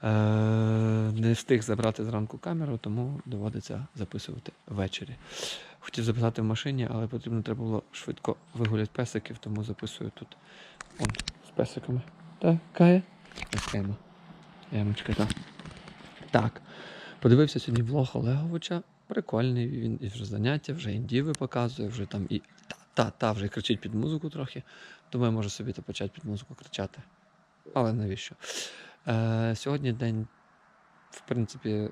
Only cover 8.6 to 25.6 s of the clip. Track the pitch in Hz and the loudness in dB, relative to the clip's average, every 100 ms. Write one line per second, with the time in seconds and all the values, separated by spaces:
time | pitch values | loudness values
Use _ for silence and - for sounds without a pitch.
8.6 | 113 110 107 - 120 110 - 117 - 107 | 0 2 0 -2 -2 -2 -6 -12 -6 -6
9.6 | 107 101 107 - 110 - - - - - | -4 -6 -8 -8 -10 -8 -18 -20 -20 -20
10.6 | - - - - - - - - - - | -20 -18 -18 -4 -2 -2 -6 -8 -18 0
11.6 | - - - 127 - - - - 170 165 | 0 0 -2 -2 -4 -14 -20 0 4 4
12.6 | - - 175 180 185 - - - - 104 | 2 8 10 10 4 -14 -20 -12 -4 -4
13.6 | - 101 98 101 - - - - - - | -2 -2 -2 -4 -8 -20 -20 -20 -20 -20
14.6 | - 117 104 104 - 107 104 - - - | -4 0 2 0 -2 0 0 0 -10 -16
15.6 | - - - - - - - 123 110 - | -16 -16 -18 -18 -20 -18 2 4 4 -2
16.6 | - - - - - - - 123 151 - | -18 -18 -16 -16 -16 0 6 8 8 2
17.6 | - 120 113 143 127 131 113 135 160 170 | -2 0 2 2 0 0 0 0 0 -4
18.6 | - 175 - _ _ - - 110 127 123 | -4 -6 -6 _ _ -6 0 2 2 2
19.6 | 120 135 113 113 113 110 104 104 113 147 | 0 0 -2 -2 -4 -6 -6 0 2 2
20.6 | - 151 139 104 113 120 147 151 131 127 | -2 -6 -4 -4 0 0 0 -2 -2 0
21.6 | 120 127 104 120 101 104 95 104 - - | 0 -2 -6 -4 -4 -4 -2 -4 -6 -20
22.6 | - - - - 110 - 117 104 98 - | -20 -20 -10 0 0 2 -2 0 -2 -4
23.6 | - 104 101 107 131 156 160 147 135 - | -2 -2 -2 -4 -2 -2 -6 -8 -8 -10
24.6 | - - - - _ 127 120 110 101 - | -14 -20 -20 -20 _ 0 2 2 -2 -4